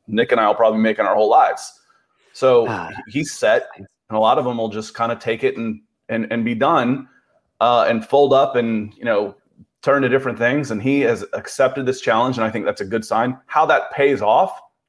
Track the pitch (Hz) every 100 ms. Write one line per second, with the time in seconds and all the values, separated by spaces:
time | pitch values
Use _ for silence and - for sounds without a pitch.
0 | - 107 120 120 104 107 113 110 110 110
1 | 101 107 107 139 135 - - - _ _
2 | _ _ _ - 131 123 117 104 85 -
3 | - 123 156 - 107 120 - - 98 _
4 | - 110 110 135 127 117 110 107 107 -
5 | 117 113 117 113 131 - 113 107 _ _
6 | - 113 110 120 113 113 135 160 123 131
7 | - _ _ _ _ - 117 120 95 113
8 | 110 139 139 135 143 123 117 110 104 -
9 | 117 104 101 - _ _ _ _ - 139
10 | 127 131 131 110 117 143 117 107 127 143
11 | 120 107 101 123 - - 131 139 127 127
12 | - 113 127 123 110 110 - 104 98 110
13 | - 110 127 160 - 151 156 143 - -
14 | 139 123 104 127 190 - - _